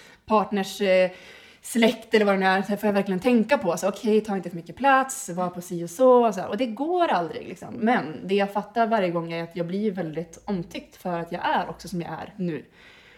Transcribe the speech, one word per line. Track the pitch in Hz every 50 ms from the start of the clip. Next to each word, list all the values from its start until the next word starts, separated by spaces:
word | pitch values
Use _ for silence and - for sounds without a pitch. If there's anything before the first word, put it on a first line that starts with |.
| - - - _ _
partners, | - 220 214 196 - 214 202 190 196 - -
eh, | 208 190 185 185 185 180 180 - - - - - - - - _
släkt | - - - 233 233 220 240 - - - -
eller | 220 208
vad | 202 196
det | 190
nu | 190
är, | 190 190 196
så | 202 - 202 202
får | - 214
jag | 202
verkligen | 202 196 202 190 185
tänka | - 247 247 233 208 220 285 -
på, | - 175 165 175
så, | - 190
"Okej, | 196 - - 220 214 214
ta | 208 214 202 190
inte | 175 175
för | -
mycket | 170 160 - 160
plats, | - 247 277 269 269 262 262 - - - -
var | 175 180 180 175
på | - 185
si | 170 - 185 170 170
och | 165
så", | - - 262 254 247 247 240 226
och | 196
så | 185
här. | - -
Och | 208 208
det | 262
går | 240 214 208 285 320 359 359 339 311
aldrig, | 233 180 175 156 147 - - -
liksom. | 185 - - - -
Men | 240 220 226 247 202 - 151 156 - - 180
det | 196
jag | 202 196 196 -
fattar | 208 196 - - 233 226 214
varje | 226 220 185 180
gång | 170 175 165 165 165
är | 170 170
att | 165 -
jag | 180 170 165
blir | 180 196 214 220
väldigt | 185 190 175 156 151 160 170 - - - -
omtyckt | - 208 180 165 - - 294 - - -
för | - - 185 175 170
att | 165 165
jag | 175 175 -
är | 294 - 175 185 -
också | 170 - - 165
som | - 175
jag | 165 -
är | 165 - - - - -
nu. | 185 170 156 143 - _ _ - - - - - - - -